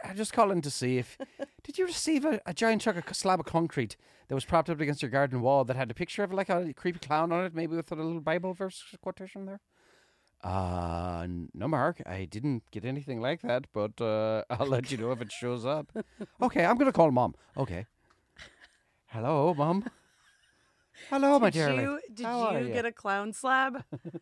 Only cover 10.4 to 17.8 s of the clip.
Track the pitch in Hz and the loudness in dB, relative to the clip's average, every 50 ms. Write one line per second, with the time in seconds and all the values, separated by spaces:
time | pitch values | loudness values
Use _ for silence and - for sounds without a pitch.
10.4 | - 92 92 95 92 90 90 87 87 85 85 85 87 90 87 85 85 90 87 87 | -6 -4 -2 -2 -2 -2 -2 -2 -2 -2 -4 -4 -4 -4 -4 -6 -6 -6 -6 -8
11.4 | 82 - - - 98 143 160 135 127 160 175 - - - 90 95 95 85 - 107 | -8 -10 -10 -6 -4 -2 0 2 2 0 0 -4 -8 -10 -8 -8 -8 -8 -8 -4
12.4 | 123 147 135 113 - _ - 107 - 123 131 147 139 139 131 113 113 127 160 170 | -2 -2 -2 -2 -6 _ -12 -10 -8 -6 -6 -6 -8 -8 -8 -4 -2 -2 -4 -4
13.4 | - 240 233 127 - - _ 107 104 107 107 - 120 113 107 107 110 110 110 110 | -2 -2 -2 -2 -2 -4 _ -2 -2 -2 -2 -2 -2 0 2 2 2 2 0 0
14.4 | - - 123 120 143 139 135 120 113 - 139 117 113 120 127 117 123 104 - - | -2 -4 -2 -2 0 0 0 0 0 -2 -4 -4 -2 -2 -2 -4 -6 -8 -8 -6
15.4 | 120 123 123 120 110 127 147 156 151 - - 220 - - _ _ 208 - _ _ | -4 -4 -4 -2 -2 -2 -2 -4 -4 -6 -8 -10 -10 -10 _ _ -14 -14 _ _
16.4 | 247 247 - - 170 175 226 247 285 262 - - 170 156 131 123 120 95 - - | -2 0 4 4 4 4 4 4 4 2 6 6 6 6 6 4 2 2 -2 -6
17.4 | _ _ _ - 139 120 90 85 | _ _ _ -4 -4 -4 -4 -8